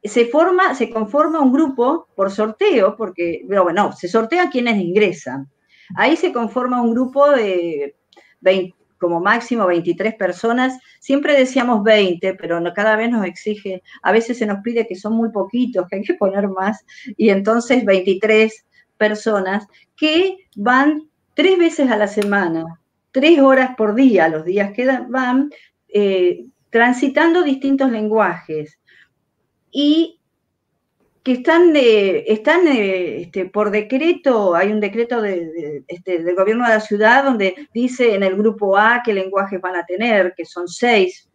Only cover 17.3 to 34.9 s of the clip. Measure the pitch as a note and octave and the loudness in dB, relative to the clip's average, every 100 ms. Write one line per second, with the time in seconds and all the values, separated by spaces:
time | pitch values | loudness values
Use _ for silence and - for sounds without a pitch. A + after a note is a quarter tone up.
17.3 | G3 G3 A#3 A#3 B3+ G3+ F#3+ F#3 F#3 G#3+ | 2 2 -2 2 0 2 0 2 -2 2
18.3 | G#3+ A3 - _ _ _ _ G#3+ G#3+ A3+ | 2 2 -2 _ _ _ _ 0 0 -2
19.3 | G#3 F#3+ G3+ G#3 _ _ _ D#4 D#4 F#4+ | -2 -2 -4 -6 _ _ _ 0 2 0
20.3 | F#4 _ - G#3 B3+ C#4+ D4+ - _ _ | -4 _ -6 0 2 2 0 -8 _ _
21.3 | - E4 F#4 E4 D#4+ C4 G#3+ G3+ G#3 G3+ | 0 2 4 2 2 0 0 -2 -2 -2
22.3 | G3+ F3+ E3 E3 E3 _ _ _ C4+ D4 | 0 -2 -4 -8 -16 _ _ _ 0 4
23.3 | E4 C4+ C4 B3+ B3+ G#3+ G#3+ C4+ G3+ D#3+ | 6 6 4 2 -2 -2 4 4 4 2
24.3 | D#3 E3 G3 G3+ G3+ B3+ C4 A3+ B3+ B3 | 0 -4 -2 -2 -2 -2 -2 -4 -6 -2
25.3 | B3+ D4 - _ _ _ G#3 G3+ F#3+ F3+ | 0 -2 -6 _ _ _ 0 0 2 0
26.3 | F3 - _ _ A#3 A#3+ B3 C#4 C4+ E4 | -2 -10 _ _ 2 2 2 0 2 2
27.3 | E4+ D4+ C4+ C#4 C4+ C4+ A3 G#3+ A3 G3 | 2 0 -2 -2 0 0 -2 -2 0 0
28.3 | E3+ - D#3 D3+ _ _ _ _ _ _ | -2 -8 -10 -10 _ _ _ _ _ _
29.3 | _ _ _ _ B3+ C#4+ D#4 E4 _ _ | _ _ _ _ -2 2 2 0 _ _
30.3 | _ _ _ _ _ _ _ _ _ C4 | _ _ _ _ _ _ _ _ _ -4
31.3 | B3 B3+ E4 F4 D4+ A#3+ G#3+ G3 E3+ - | -2 2 4 6 6 4 4 2 -2 0
32.3 | G#3+ A3+ E4 F4 C4 G3 F#3+ F3 A#2 E3+ | 0 2 2 4 2 0 -2 -4 -8 -10
33.3 | G3+ F#3 G#3 G#3+ G#3 G#3 C4 E4 - C#4 | -8 -6 -2 -2 -2 -2 -2 0 0 2
34.3 | A#3 G3 E3+ G3 G#3+ G#3 | 2 2 2 2 0 -2